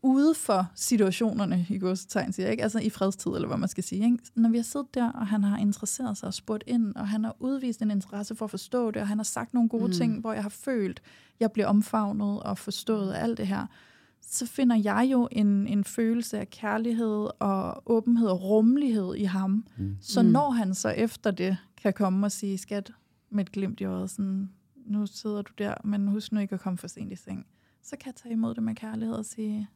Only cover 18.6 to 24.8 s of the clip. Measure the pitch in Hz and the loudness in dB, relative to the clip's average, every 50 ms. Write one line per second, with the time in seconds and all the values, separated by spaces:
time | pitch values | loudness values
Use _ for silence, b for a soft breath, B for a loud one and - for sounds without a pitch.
18.6 | 220 226 254 285 285 262 226 214 190 180 - - 208 190 180 190 190 190 196 214 | 8 6 6 6 4 2 2 2 0 -2 -2 -2 -2 0 0 0 0 2 0 0
19.6 | 226 - _ - 98 98 98 98 - - 208 - - - 220 262 - 285 247 233 | -2 -4 _ -6 -4 -4 -4 -6 -8 -2 4 6 8 8 8 6 4 4 2 0
20.6 | 214 185 190 - - 214 - - 226 226 - - - 220 190 170 180 190 190 - | 0 0 -2 -2 -2 -2 0 0 0 -2 -2 -2 -2 -2 0 0 0 0 0 -2
21.6 | - _ _ - - 208 190 - 208 190 185 190 202 208 196 - - 196 196 190 | -4 _ _ -2 -2 -2 0 2 0 2 2 2 0 0 -2 -4 -4 -4 -4 -6
22.6 | - - 208 202 202 - - _ _ _ _ _ _ _ 208 208 190 - - 196 | -6 -6 -6 -6 -6 -8 -18 _ _ _ _ _ _ _ -2 -2 -2 -2 -2 -4
23.6 | 196 190 220 - 196 190 185 185 185 190 - - 196 190 190 190 196 190 - _ | -4 -4 -4 -4 -4 -4 -4 -4 -6 -6 -4 -4 -2 -2 -2 -2 -4 -6 -10 _
24.6 | _ _ _ 277 | _ _ _ -20